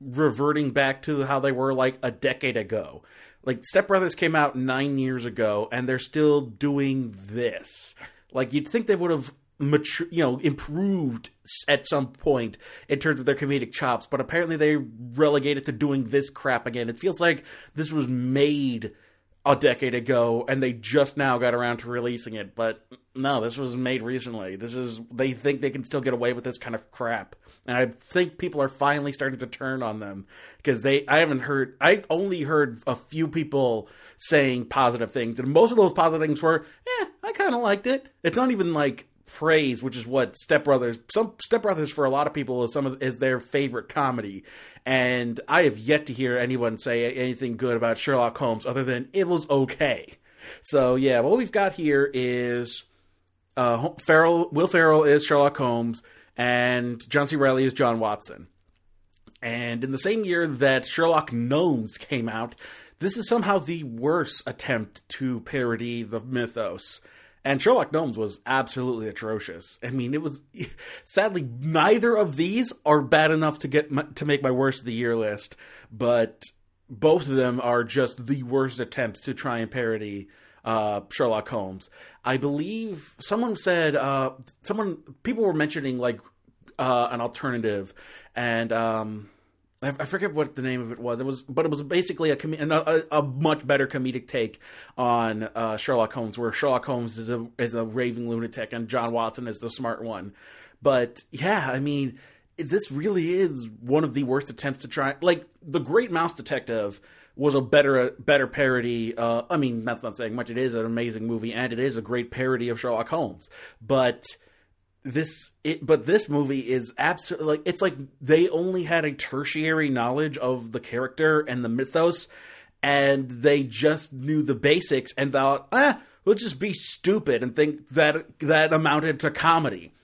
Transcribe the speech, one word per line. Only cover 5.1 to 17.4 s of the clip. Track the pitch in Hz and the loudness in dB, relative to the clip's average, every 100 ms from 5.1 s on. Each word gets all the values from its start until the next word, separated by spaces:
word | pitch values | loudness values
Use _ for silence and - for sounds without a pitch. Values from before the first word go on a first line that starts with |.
| 127 | -2
ago, | 120 113 110 104 110 | -4 -2 0 0 -2
and | 120 127 | -2 -2
they're | 127 | -2
still | - 156 151 147 | -2 2 4 4
doing | 123 110 147 139 139 135 120 98 | 2 -4 -2 0 0 0 -4 -8
this. | 98 113 120 85 - - - - - _ _ | -10 -4 -2 -4 -10 -12 -12 -14 -20 _ _
Like, | 131 127 | -4 -2
you'd | 143 147 | -2 0
think | 233 220 | -2 0
they | 190 | 0
would | 175 | 0
have | 156 123 - _ - | -2 -4 -16 _ -6
matu-, | 139 147 - - 170 | 0 2 0 -6 -4
you | 165 | 0
know, | 139 127 | 2 2
improved | 156 139 - 156 196 185 139 117 - _ | 0 -2 -4 -2 0 0 0 -4 -10 _
s-, | - - - | -10 -4 0
at | 143 - | 0 2
some | 147 135 | -2 -2
point | - 156 131 113 95 - - - | -4 0 0 0 -8 -18 -14 -4
in | 139 | -2
terms | 156 131 | 0 0
of | 127 | 0
their | |
comedic | 139 139 139 120 | 0 0 -2 -2
chops, | - 131 117 - | -4 -2 -2 -2
but | 135 | -4
apparently | 127 165 170 160 | -2 -2 0 2
they | 151 151 | 2 2
relegated | 120 110 120 123 151 147 139 139 139 | -2 -12 -8 2 4 4 2 0 -4
to | |
doing | 120 147 139 113 | -2 0 0 2
this | 139 139 | 0 0
crap | - 139 120 123 | -4 -2 -2 -2
again. | 120 117 | -4 -4
It | 117 | -4
feels | 180 165 | -4 2
like | 170 160 | 2 0